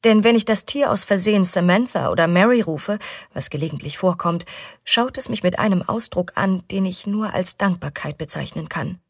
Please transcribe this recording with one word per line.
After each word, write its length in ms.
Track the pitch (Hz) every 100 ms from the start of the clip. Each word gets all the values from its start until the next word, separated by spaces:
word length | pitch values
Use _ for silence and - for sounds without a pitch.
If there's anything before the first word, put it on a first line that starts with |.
denn 200 | 226 214
wenn 120 | 220 233
ich 80 |
das 220 | 214 208 -
Tier 260 | 285 277
aus 120 | 196
Versehen 420 | - 202 202 208 180
Samantha 640 | 185 175 190 247 180 135
oder 160 | 92 165
Mary 340 | 175 214 247
rufe, 380 | 190 151 - 208 - - -
was 160 | - -
gelegentlich 480 | 147 156 143 - -
vorkommt, 480 | 185 175 170 175 - - - -
schaut 340 | - - 254 262
es 120 | -
mich 140 | 226
mit 160 | 180 180
einem 220 | 214 185
Ausdruck 520 | - 226 - - 180 -
an, 280 | 196 185 -
den 160 | 190 190
ich 220 | 185 208
nur 260 | 208 214
als 220 | - 185 -
Dankbarkeit 600 | 202 175 147 - 147 147
bezeichnen 500 | 151 151 135 - 156
kann. 320 | 160 - 185